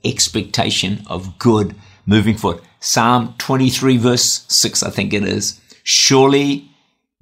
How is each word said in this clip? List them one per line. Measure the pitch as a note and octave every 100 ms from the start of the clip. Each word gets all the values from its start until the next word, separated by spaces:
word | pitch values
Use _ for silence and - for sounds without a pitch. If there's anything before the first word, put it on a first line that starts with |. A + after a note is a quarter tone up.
| A2
expectation | A2+ - A2 F#2+ - A2+ - F#2 G#2 -
of | E2+ F#2+ -
good | A#2+ G#2+ G2 - - _ -
moving | G#2+ G#2 A2
forward. | G2 E2 _ _
Psalm | - - A2+ B2 A#2 -
twenty-three | - C3 C3 B2+ C3 B2+
verse | A#2+ B2 - - -
six, | - A2 -
I | -
think | - G2+
it | G#2 G2
is, | F#2+ G#2+ - _ -
Surely | - - - C3+ C3+ C#3 C#3+ C#3+ - _ _ _ _ _